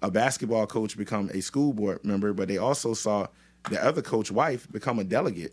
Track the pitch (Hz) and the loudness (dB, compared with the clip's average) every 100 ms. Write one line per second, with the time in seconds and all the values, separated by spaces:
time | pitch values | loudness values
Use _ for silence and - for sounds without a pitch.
0 | 101 101 131 - 113 113 104 113 107 - | 0 2 2 0 0 0 2 0 -2 -4
1 | 101 107 98 95 - 139 147 110 101 87 | -4 -2 -2 -4 -2 2 2 2 -2 -2
2 | 101 98 104 98 95 98 117 143 117 110 | -2 0 0 0 -2 0 2 2 0 -2
3 | 110 104 - - - _ - 95 113 160 | 0 0 0 -8 -20 _ -4 2 2 2
4 | - 113 104 104 156 127 - - 135 120 | 0 0 2 2 2 0 -6 -6 -2 -2
5 | 95 117 170 85 80 | 0 0 0 -2 -6